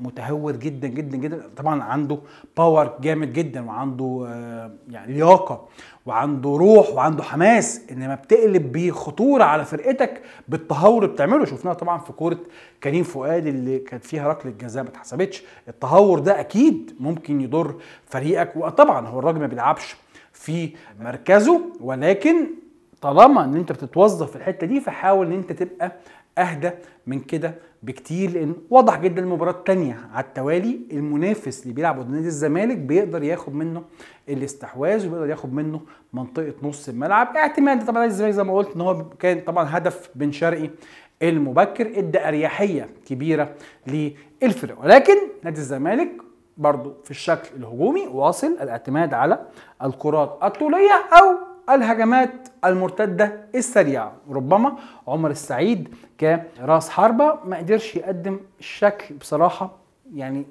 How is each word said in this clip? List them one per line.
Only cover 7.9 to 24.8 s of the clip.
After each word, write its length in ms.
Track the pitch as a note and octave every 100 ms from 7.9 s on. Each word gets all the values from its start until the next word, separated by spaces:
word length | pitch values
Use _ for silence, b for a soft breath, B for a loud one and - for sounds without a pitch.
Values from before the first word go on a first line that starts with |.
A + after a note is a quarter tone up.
انما 240 | C3 C3 C3+
بتقلب 560 | - A#3 A3 F#3 C#3
بخطوره 720 | C#3+ F3 A#2 - - B3+ C4+
على 220 | E3 D3+ C#3
فرقتك 560 | D#3 B3 C4+ B3+ - B B -
بالتهور 560 | D#3+ - C#3+ G3 A#3
اللي 100 | F#3+
بتعمله. 320 | - D3 C#4+ -
شفناها 280 | C3 F3+
طبعًا 240 | E3+ F3 E3+
في 140 | -
كوره 240 | - E3 E3+ - B B _
كريم 200 | C#3 E3
فؤاد 440 | E3+ C3+ C#3 E3+ D#3
اللي 320 | C3+ B2+ C3
كانت 240 | C3+ B2 -
فيها 220 | D#3 D3
ركله 220 | D3+ C3 G#2+
جزاء 220 | A#2+ B2+
ما 60 | B2
اتحسبتش. 540 | - - C#3 F#3+ - B B -
التهور 520 | - B2+ F3 G3+ E3
ده 200 | D3+ F#3+
اكيد 560 | - G3+ D4+ - - -
ممكن 420 | C#3 E3 - C#3+
يضر 340 | C3 D3+ D3+ C#3 B B -
فريقك، 460 | C3 D3 E3+ E3+ D#3
وطبعًا 520 | D#3+ E3 D4 D3 A2+
هو 120 | B2+
الراجل 200 | D3 D#3+
ما 80 | C#3
بيلعبش 480 | A#2+ B2+ D#3+ - - b b b
في 400 | _ - E3 D#3+ B B G2+
مركزه، 640 | A#2+ B2 - G3+ A#3+ F4 - -
ولكن 680 | A#2+ B2+ D#3 G3 D4+ E4+ D4 - - _ _ _
طالما 420 | C#3+ D3+ B3+ B3
ان 120 | C3+ D3+
انت 160 | E3
بتتوظف 580 | D#3 C3+ E3 G#3 F3 D3
في 60 | -
الحته 320 | F#3+ F#3 E3
دي، 140 | C4+